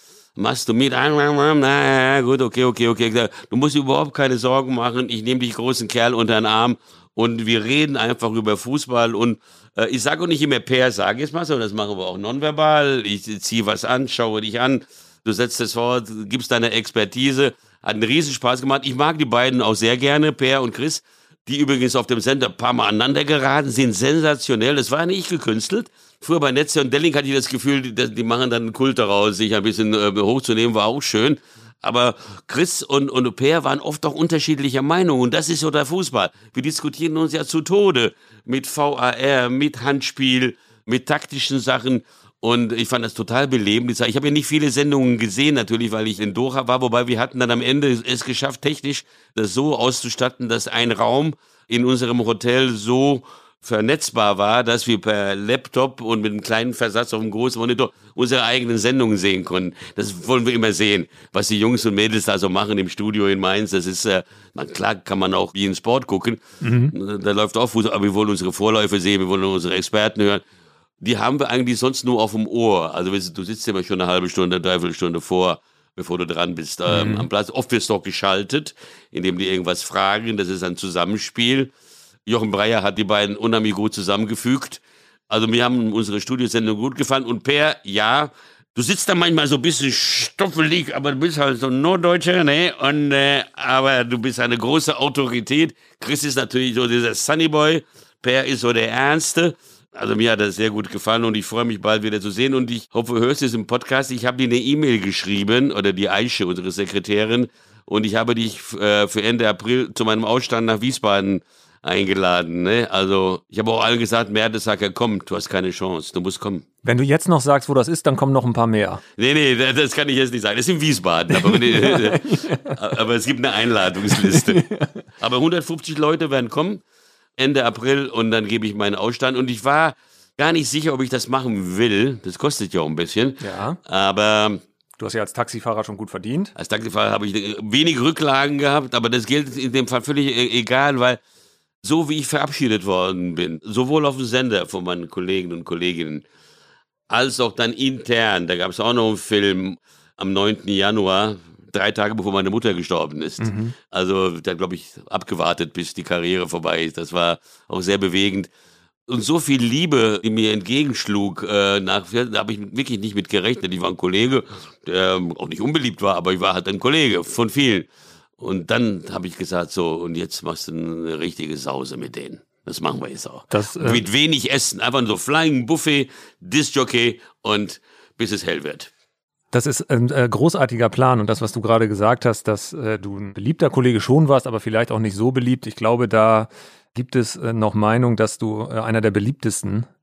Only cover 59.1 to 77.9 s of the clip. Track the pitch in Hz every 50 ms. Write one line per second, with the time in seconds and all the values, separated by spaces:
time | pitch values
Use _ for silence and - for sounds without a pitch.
59.1 | 107 98 90 101 95 92 87 - 90 92 92 87 - - - - - - 104 101
60.1 | 95 87 82 101 131 127 117 120 123 117 110 110 101 - 107 104 101 95 85 -
61.1 | _ - - - - 95 - - - 104 104 113 123 113 - 113 104 98 107 110
62.1 | 107 110 95 - 101 98 90 95 90 98 104 104 107 101 95 90 - - 104 107
63.1 | 104 107 101 98 98 95 95 92 95 101 110 92 95 95 82 92 92 90 - 110
64.1 | 95 92 87 _ - - - - - - 71 73 - - 98 101 113 90 - -
65.1 | 98 95 95 95 92 92 92 92 - 98 98 98 95 - - 117 120 135 139 -
66.1 | - - - 120 113 - _ - - - - 120 117 123 123 147 156 - 98 98
67.1 | 104 101 95 104 101 101 107 101 - 113 120 123 - 110 101 107 - 101 101 104
68.1 | 92 98 - 104 104 87 90 92 87 - 101 110 110 110 104 98 98 101 87 98
69.1 | 101 95 95 90 95 98 95 98 95 92 82 87 87 95 90 - - 107 107 110
70.1 | - 107 104 101 101 95 - _ _ _ _ _ _ _ _ _ _ _ - 101
71.1 | 120 104 107 120 135 147 139 - 117 127 127 123 123 107 120 131 135 - - 123
72.1 | 123 113 110 107 104 110 107 - - 120 117 110 101 90 82 80 78 80 90 92
73.1 | 98 98 90 90 80 82 95 87 113 107 - - 101 95 90 - 101 90 90 90
74.1 | 90 92 90 90 - - 92 87 92 92 82 92 90 90 85 90 82 - 90 85
75.1 | 85 85 - - 92 92 90 90 85 - _ _ _ _ _ _ _ - 90 -
76.1 | 90 90 87 80 82 80 87 87 87 80 82 73 - - 87 87 87 85 85 107
77.1 | 107 104 - 127 - 104 104 - - 131 123 - - 113 - -